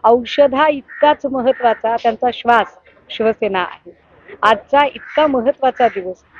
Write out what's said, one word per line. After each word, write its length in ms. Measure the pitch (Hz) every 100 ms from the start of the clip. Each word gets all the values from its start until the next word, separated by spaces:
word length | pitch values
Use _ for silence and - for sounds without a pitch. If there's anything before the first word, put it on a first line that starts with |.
औषधा 640 | 220 247 226 - 277 262 311
इतकाच 580 | 277 - - 294 294 277
महत्त्वाचा 720 | 262 247 262 240 214 226 233
त्यांचा 240 | 233 220 247
श्वास 340 | - 233 233 185 - _ _ -
शिवसेना 520 | - 220 214 208 190
आहे. 420 | 175 - 175 _ _ _ - -
आजचा 440 | 214 214 - 269 285
इतका 420 | 226 - - 302
महत्त्वाचा 600 | 262 240 - 262 - 233
दिवस, 280 | 202 180 180 _